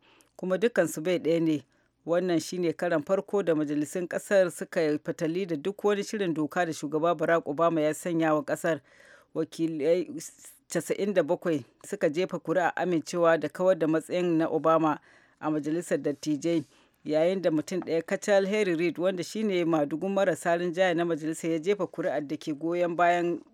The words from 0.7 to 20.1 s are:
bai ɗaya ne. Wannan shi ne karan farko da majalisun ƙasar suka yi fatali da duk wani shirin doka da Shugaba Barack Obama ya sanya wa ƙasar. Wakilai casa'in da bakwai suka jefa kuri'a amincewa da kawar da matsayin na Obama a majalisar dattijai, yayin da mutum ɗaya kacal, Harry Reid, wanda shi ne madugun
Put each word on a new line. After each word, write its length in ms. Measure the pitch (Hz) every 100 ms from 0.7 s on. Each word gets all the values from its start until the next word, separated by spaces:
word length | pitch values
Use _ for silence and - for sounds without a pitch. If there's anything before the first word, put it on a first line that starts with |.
| 208 165 160
bai 160 | 175 165
ɗaya 220 | 143 165
ne. 240 | 165 147 - _ _ _ 156
Wannan 340 | 175 185 165
shi 180 | - 180
ne 140 | 170
karan 300 | 156 175 165
farko 400 | - 196 190 202
da 120 | 170
majalisun 520 | 151 147 147 147 185 175
ƙasar 420 | - - 196 180
suka 280 | - 190 180
yi 160 | 156 151
fatali 480 | - 156 160 175 190
da 100 | 151
duk 280 | 180 196
wani 180 | 208 202
shirin 300 | 202 214 185
doka 320 | 151 151 180 170
da 60 |
Shugaba 420 | 151 143 151 170 160
Barack 300 | 156 165 -
Obama 340 | 147 170 165
ya 140 | 151
sanya 400 | 151 180 165 160
wa 80 | 151
ƙasar. 380 | 135 156 170 147 - - - - _
Wakilai 760 | - 160 - 160 156 147 175 - - - - - - -
casa'in 460 | 180 - - 196
da 80 | 185
bakwai 420 | 151 175 180 147 - _ -
suka 240 | 202 170
jefa 280 | 151 185 175
kuri'a 380 | - 175 165 -
amincewa 640 | 180 165 - 175 165 165
da 80 | -
kawar 300 | - 185 180
da 80 | 165
matsayin 500 | 156 - 180 175 160
na 120 | 165
Obama 500 | 156 160 160 156 - - - _ _
a 100 | 151
majalisar 460 | 151 147 170 - 160
dattijai, 720 | 147 139 156 143 165 165 - _ _ _ 147
yayin 340 | 156 170 196
da 80 | 170
mutum 300 | 151 - 180
ɗaya 220 | - 165
kacal, 420 | - 196 220 196 190
Harry 280 | 214 196 160
Reid, 220 | 170 143
wanda 260 | 180 180
shi 180 | 160 214
ne 220 | 214 180
madugun 480 | 165 156 143 156 190